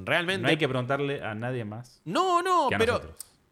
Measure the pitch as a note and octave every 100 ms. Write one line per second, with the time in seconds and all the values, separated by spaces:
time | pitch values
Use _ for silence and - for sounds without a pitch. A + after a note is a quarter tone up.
0 | F#2+ D#3 E3+ F#3+ B2+ D#3 D3 B2+ B2+ C#3
1 | C#3+ C#3+ G2+ G#2+ A#2+ B2+ G#2 G#2+ B2+ -
2 | D3+ A#3+ F#4+ E4+ F4+ F4+ C4+ G3+ A3 A3
3 | D#2 - - _ _